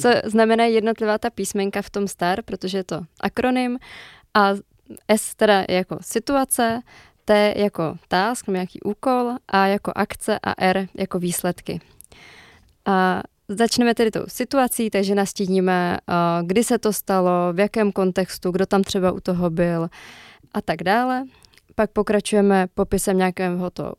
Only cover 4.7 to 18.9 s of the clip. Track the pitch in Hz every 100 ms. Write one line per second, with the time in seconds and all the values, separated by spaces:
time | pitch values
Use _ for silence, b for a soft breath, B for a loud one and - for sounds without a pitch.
4.7 | _ - - - 214 - - 214 196 -
5.7 | 180 185 160 - 233 262 277 262 - 233
6.7 | 233 - b b b - 208 208 - 202
7.7 | - 156 170 - 180 214 247 - 185 185
8.7 | - - 208 269 247 240 247 - 196 196
9.7 | 202 - - 208 - - 208 - - 185
10.7 | 185 190 - 190 185 180 - 180 175 -
11.7 | 170 b b - b b b b b b
12.7 | _ - 190 185 180 - _ - 196 226
13.7 | - 240 226 220 196 - - 247 277 247
14.7 | - 220 202 196 202 196 - 190 190 185
15.7 | 180 175 185 - 175 170 170 170 196 233
16.7 | 233 220 202 - 190 180 180 175 175 202
17.7 | 226 208 196 185 185 185 - 185 180 190
18.7 | 196 196